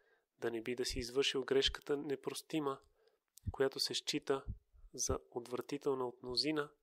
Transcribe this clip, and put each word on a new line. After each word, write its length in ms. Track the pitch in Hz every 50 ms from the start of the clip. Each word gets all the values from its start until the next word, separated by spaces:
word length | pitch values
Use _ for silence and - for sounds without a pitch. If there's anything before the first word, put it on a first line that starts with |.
| _ _ _ _ _ _ _ _
Да 120 | - 117
не 100 | 117 113
би 140 | 110 123 123
да 100 | 123 123
си 140 | - - 127
извършил 440 | 120 113 120 135 139 - - 139 127
грешката 540 | - 127 135 135 - - - - - 147
непростима, 840 | 143 151 160 202 208 - - - - - - - 156 147 139 135 - - _ _ _ _ _ _ _ _ _ _ - - -
която 280 | - - 135 135 - -
се 140 | - - 127
счита 500 | - - - - 147 - - 139 135 - - - - _ _ - - - - -
за 260 | 135 - - 131 - - -
отвратителна 760 | - 123 117 117 123 120 - - 147 143 - 143 135 131 127
от 160 | 123 120 - -
мнозина 460 | 123 123 120 127 151 156 151 147 151 - _